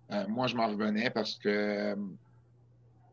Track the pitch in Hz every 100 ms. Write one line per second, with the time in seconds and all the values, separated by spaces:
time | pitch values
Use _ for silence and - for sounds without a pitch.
0 | - 104 98 117 123 120 113 104 107 107
1 | 123 113 107 - 104 104 104 104 104 101
2 | 98 87 - - _ - - - - -
3 | -